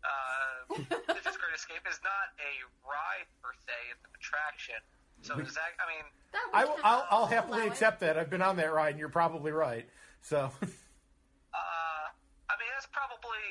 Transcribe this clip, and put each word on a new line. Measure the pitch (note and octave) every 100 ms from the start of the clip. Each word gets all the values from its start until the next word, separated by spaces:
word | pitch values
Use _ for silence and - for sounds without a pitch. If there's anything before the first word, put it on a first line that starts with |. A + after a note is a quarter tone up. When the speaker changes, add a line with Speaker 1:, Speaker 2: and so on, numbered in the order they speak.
Speaker 1:
uh, | - C#3 C3 C3 C3+ C3 B2+
Speaker 2:
<laughs> | - C#3 - -
Speaker 1:
Stitch's | F#4 - F#4+
Great | F3 D#3+
Escape | - E3 F#3
is | F3+
not | F#3+ G3 F#3+ -
a | D3 C#3 B2+ _ C3
ride | D3 E3+ F#3+ F3 _
per | B2+ B2 -
se, | A#2+ A#2+
it's | A#2+
an | -
attraction. | - - D3 D3+ - - A2+ _ _ _ -
So | -
Speaker 3:
We | D3
Speaker 1:
is | C3+
that, | C#3+ E3 F3
I | E3+
mean | D#3+ D3+ _ _
Speaker 2:
That | G4+ A#4+
Speaker 3:
I | G3
Speaker 2:
would | C4+ D4
Speaker 3:
will, |
I'll, | G#3 A#3+ -
I'll | G#3 A3
Speaker 2:
count. |
Speaker 3:
happily | A#3 A#3 A3+
Speaker 2:
Allow | G#3+
it. |
Speaker 3:
accept | - A3 G#3+
that. | E3+ D#3+
I've | D#3+
been | F3+
on | F#3 F3+
that | D#3
ride, | D#3 D3+
and | D3
you're | D3+
probably | E3+ E3 E3 D3+
right. | D#3 D3 A#2 A#2 - - -
So. | - D3 C3+ -
<laughs> | F#3+ - - _ _ _ _ _ _ E3+
Speaker 1:
Uh, | F3 E3 E3 D#3+ D#3 - _ _ -
I | G3+
mean, | A#3 C4+
that's | -
probably | - C4+ A#3+ A#3+ A3 G#3